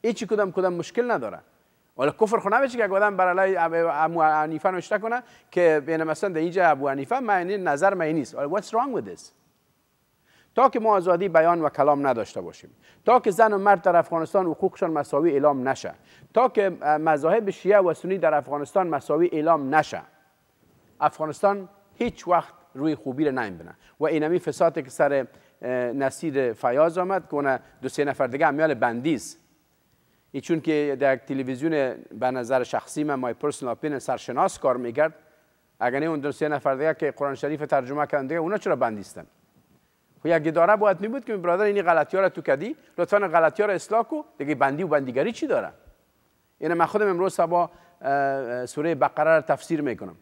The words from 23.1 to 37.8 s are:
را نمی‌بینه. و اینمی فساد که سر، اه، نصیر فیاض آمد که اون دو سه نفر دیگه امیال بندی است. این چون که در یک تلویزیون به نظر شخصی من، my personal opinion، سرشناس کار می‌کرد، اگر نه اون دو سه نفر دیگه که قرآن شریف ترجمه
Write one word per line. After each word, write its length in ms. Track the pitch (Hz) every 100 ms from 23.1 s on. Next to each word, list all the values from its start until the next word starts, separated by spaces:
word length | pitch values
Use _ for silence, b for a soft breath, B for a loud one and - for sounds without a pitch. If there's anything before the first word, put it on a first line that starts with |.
| 127 151
را 60 |
نمی‌بینه. 420 | 127 107 85 85 - b _
و 60 | 156
اینمی 340 | 156 151 175
فساد 440 | 160 - 170 156
که 60 | 131
سر، 380 | - 143 139 123 b b _
اه، 80 | 123
نصیر 840 | 127 123 135 135 - 165 139 123
فیاض 440 | 110 127 131 165 170
آمد 300 | 180 190 -
که 40 |
اون 260 | 147 143 127 b b
دو 80 | 131
سه 140 | -
نفر 240 | 147 131 127
دیگه 200 | 135 156
امیال 260 | 143 160
بندی 420 | 123 120 117 143 131
است. 240 | - - _ _ _ _ _ _ _ _ _
این 100 | 139
چون 200 | - 165
که 360 | 160 151 147 135
در 140 | 139
یک 60 | 135
تلویزیون 760 | - 135 131 127 160 156 131 - -
به 200 | 110 127
نظر 320 | 127 117 131
شخصی 400 | 120 117 - 151
من، 280 | 151 135 127
my 40 | 113
personal 320 | 147 - 127 113
opinion، 220 | 156 139
سرشناس 640 | - 127 - 127 185 -
کار 180 | 139 127
می‌کرد، 360 | 120 117 156 - b b b b _ _
اگر 200 | 123 135
نه 60 | 160
اون 140 | 156
دو 120 | 143
سه 160 | 131 151
نفر 280 | 143 143 131
دیگه 180 | 156
که 180 | 151 147
قرآن 240 | - 143 135
شریف 300 | 147 151 147
ترجمه 420 | 143